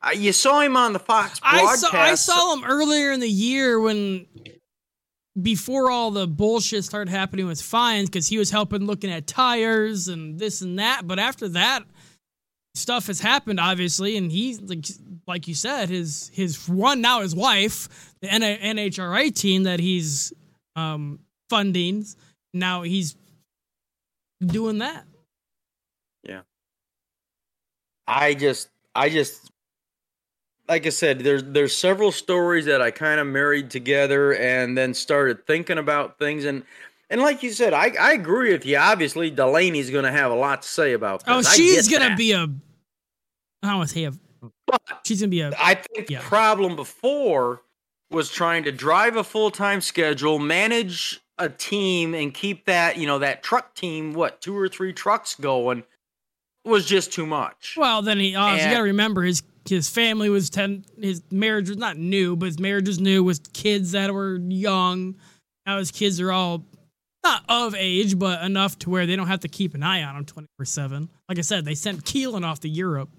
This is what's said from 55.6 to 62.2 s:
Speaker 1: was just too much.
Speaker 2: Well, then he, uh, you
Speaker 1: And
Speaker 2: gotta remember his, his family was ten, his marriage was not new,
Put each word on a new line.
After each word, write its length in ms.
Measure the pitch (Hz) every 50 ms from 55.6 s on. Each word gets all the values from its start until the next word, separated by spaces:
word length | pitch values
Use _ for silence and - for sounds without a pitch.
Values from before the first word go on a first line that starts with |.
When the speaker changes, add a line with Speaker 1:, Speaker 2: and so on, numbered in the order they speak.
| 120 123 123 120 113 _ _ _ _ _ _ _ _ _ _ _ _ _ _ _ _
Speaker 1:
was 220 | 220 226 208 180
just 260 | 143 196 190 175 - -
too 140 | - 165
much. 480 | 156 156 147 120 - - _ - - -
Speaker 2:
Well, 240 | 320 302 262 233 220
then 200 | 202 214 214 202
he, 160 | 196 196 185
uh, 180 | 190 202 208 196
you 60 | 175
Speaker 1:
And 100 | 156 -
Speaker 2:
gotta 140 | 233 240 226
remember 380 | 202 196 202 208 220 214 185 175
his, 200 | 180 180 160 - _ _ _ _ -
his 200 | 196 185 151 -
family 400 | - 233 233 226 220 220 214 208
was 220 | 202 202 190 143
ten, 340 | - 202 202 196 202 196 196 _ _ -
his 220 | 214 196 185 170 - _
marriage 380 | 190 190 214 220 220 214 202 175
was 100 | 208 196
not 180 | 240 220 170
new, 380 | 147 165 175 190 196